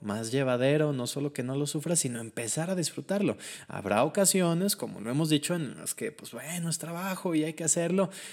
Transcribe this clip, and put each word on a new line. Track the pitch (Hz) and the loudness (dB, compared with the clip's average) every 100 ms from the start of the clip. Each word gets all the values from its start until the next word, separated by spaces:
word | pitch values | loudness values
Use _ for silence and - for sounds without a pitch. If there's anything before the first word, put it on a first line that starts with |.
más | 110 104 113 | -4 -4 0
llevadero, | 131 131 123 131 147 151 | 0 2 4 4 4 4
no | 135 120 | 2 -2
solo | - 143 | -2 -4
que | 143 | -2
no | 127 135 | -4 -2
lo | 143 | -2
sufras, | 156 156 170 | -2 0 0
sino | 131 120 | 0 -2
empezar | 113 - 117 151 170 | -8 -6 -4 -2 -2
a | 185 | -2
disfrutarlo. | 160 - 139 202 190 104 - - - | -2 -4 -2 0 0 -2 -6 -14 -12
Habrá | - 98 101 | -6 2 4
ocasiones, | 147 - 190 196 175 165 196 - | 4 4 4 4 4 2 0 0
como | 117 95 | -4 -6
lo | 107 | -2
hemos | 131 160 | 0 4
dicho, | 151 147 | 2 2
en | 175 139 147 | -2 -4 -6
las | 165 | -8
que, | - 110 | -6 -6
pues | - - | -6 -12
bueno, | 233 247 175 170 | -10 -8 -4 -2
es | 156 | -4
trabajo | 151 170 190 185 185 | -4 -6 -4 -4 0
y | 160 | 2
hay | 151 | 0
que | 160 | 0
hacerlo, | 165 - 170 185 185 - - | 0 2 2 4 2 -2 -14